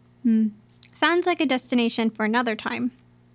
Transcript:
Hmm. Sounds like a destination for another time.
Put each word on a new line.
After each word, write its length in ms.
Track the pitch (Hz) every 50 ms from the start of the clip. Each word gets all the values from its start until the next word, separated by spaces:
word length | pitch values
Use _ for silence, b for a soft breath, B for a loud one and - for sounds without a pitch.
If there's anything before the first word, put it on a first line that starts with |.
| _ _ _ _
Hmm. 260 | - 233 220 220 220 214 208 - - _ _ _ - - -
Sounds 320 | - 311 311 339 349 349
like 140 | 359 339 -
a 60 | 320
destination 640 | 262 262 247 - - 262 240 233 233 - - 226 226
for 140 | 220 - 220
another 300 | 214 226 247 247 233 214
time. 380 | - - 254 240 226 247 247 - _ _ _ _ _ _ _ _